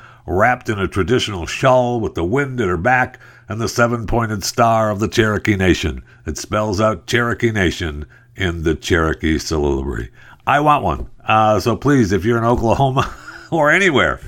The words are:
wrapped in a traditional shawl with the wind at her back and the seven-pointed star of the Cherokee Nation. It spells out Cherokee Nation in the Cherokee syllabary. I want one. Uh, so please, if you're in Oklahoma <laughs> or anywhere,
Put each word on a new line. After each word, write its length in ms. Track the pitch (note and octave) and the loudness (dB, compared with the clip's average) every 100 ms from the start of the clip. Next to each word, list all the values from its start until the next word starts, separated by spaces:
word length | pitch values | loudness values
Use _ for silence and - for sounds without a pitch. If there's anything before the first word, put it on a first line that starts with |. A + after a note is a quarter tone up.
| - - | -20 -18
wrapped 440 | - F2 A2 B2 - | -4 0 2 0 -2
in 100 | G#2 | -2
a 80 | F#2 | -2
traditional 600 | - F2 B2 - G2 D#2 | -2 0 0 0 -6 -8
shawl 540 | - C3+ B2+ B2 A#2+ | -2 2 4 2 -2
with 140 | G#2 | -4
the 100 | - | -4
wind 360 | E2+ B2+ C#3 B2+ | -2 -2 -2 -2
at 80 | G2+ | -2
her 80 | F2 | 0
back 420 | G#2 B2+ B2+ - - - - | 0 2 0 -6 -20 -20 -10
and 120 | G#2 | -6
the 80 | A2+ | -4
seven-pointed 760 | - A#2+ A#2 A2 A#2 A2+ G#2+ | 0 0 0 -2 -2 -2 -4
star 460 | - - A#2 A2+ A2 | -4 0 2 2 0
of 100 | G2+ | 0
the 80 | G#2+ | -2
Cherokee 480 | - A2 G#2 - G2+ | 0 0 0 0 2
Nation. 480 | F#2 E2 D#2+ B1+ - - - | 2 2 0 -6 -12 -16 -10
It 120 | C#2+ | -10
spells 420 | - G#2 G#2+ F#2+ | -4 -4 -2 0
out 260 | G#2+ G2 - | 0 0 -2
Cherokee 440 | B2 A#2+ A#2 A#2+ | 0 0 0 -2
Nation 560 | G#2+ F2 D2 E2 D2 D2+ - _ - | 2 0 0 -6 -8 -12 -16 _ -4
in 260 | F#2 E2+ | -4 -2
the 140 | E2 D2+ | -2 -2
Cherokee 600 | - F2 D#2+ D2+ E2 D2+ | 0 0 2 0 0 -2
syllabary. 720 | - D#2 D2 C2+ C2+ A#1 A1+ - - - - | -2 -2 0 -2 -4 -6 -10 -14 -20 -10 -2
I 140 | C#3 | 2
want 240 | D3 C#3+ | 4 2
one. 260 | G#2 D2 - - - | 0 -4 -6 -10 0
Uh, 320 | A2 A2 G#2+ | 2 4 2
so 180 | A#2+ G#2+ | 0 0
please, 360 | C3+ C#3+ G#2 | 2 2 4
if 120 | F#2+ | 0
you're 140 | G2 A#2+ | 0 0
in 60 | |
Oklahoma 680 | A2+ A#2+ A2+ G#2 C3+ C3 - - - | 2 0 2 2 2 0 -4 -6 -18
<laughs> 180 | - - | -18 -6
or 200 | E3 D3 | 0 2
anywhere, 500 | E3 G3 C3+ E2+ A#1+ | 4 4 2 2 0